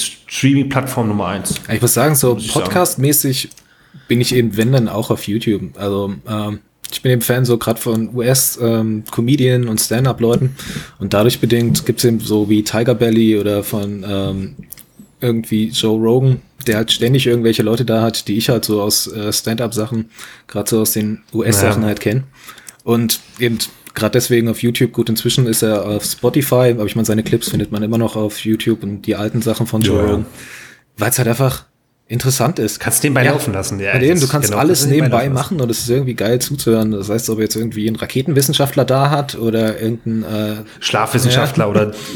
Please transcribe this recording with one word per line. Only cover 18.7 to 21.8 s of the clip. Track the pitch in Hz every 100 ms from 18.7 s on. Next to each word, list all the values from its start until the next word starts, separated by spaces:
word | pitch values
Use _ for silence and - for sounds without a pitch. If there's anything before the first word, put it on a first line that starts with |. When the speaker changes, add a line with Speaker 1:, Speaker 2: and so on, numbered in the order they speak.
| 107
Speaker 2:
aus, | 104 - -
äh, | 110 104
Stand-Up-Sachen, | 107 - 113 117 107 110 113 110 - - - -
grad | 104 104
so | 113
aus | 110
den | 110 107 110 -
U-S-Sachen | 110 107 104 113 107